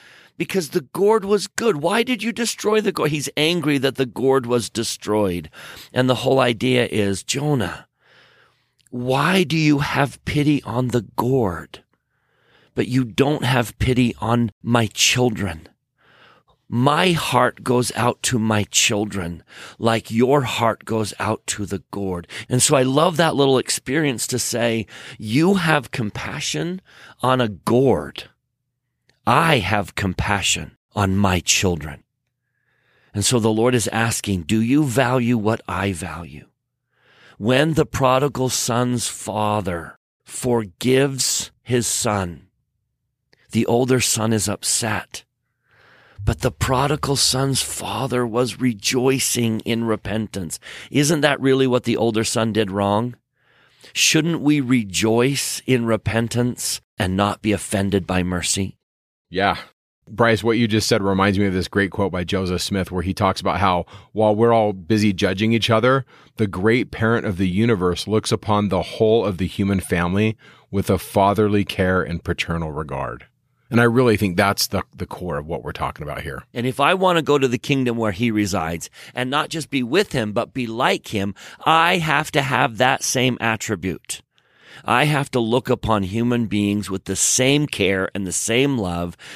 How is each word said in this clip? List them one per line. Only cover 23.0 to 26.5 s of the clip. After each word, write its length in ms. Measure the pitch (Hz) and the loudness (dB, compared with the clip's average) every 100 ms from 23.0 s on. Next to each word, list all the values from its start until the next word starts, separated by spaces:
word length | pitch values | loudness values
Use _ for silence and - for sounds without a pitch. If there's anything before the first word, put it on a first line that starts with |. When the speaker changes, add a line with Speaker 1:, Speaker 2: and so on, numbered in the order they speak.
| 170 160 | 2 2
Speaker 1:
that 180 | 165 | 0
little 240 | 127 139 131 | 2 4 2
experience 680 | - - - 143 147 113 - | 0 -6 -4 -2 -2 -2 -4
to 100 | 123 | -4
say, 480 | - 120 117 113 104 - - - | -4 -2 0 -2 -4 -12 -18 -12
"You 360 | 107 120 170 | -2 2 4
have 360 | 196 165 151 117 | 4 2 2 0
compassion 920 | - 110 - 104 120 - | -6 -6 -6 -10 -8 -6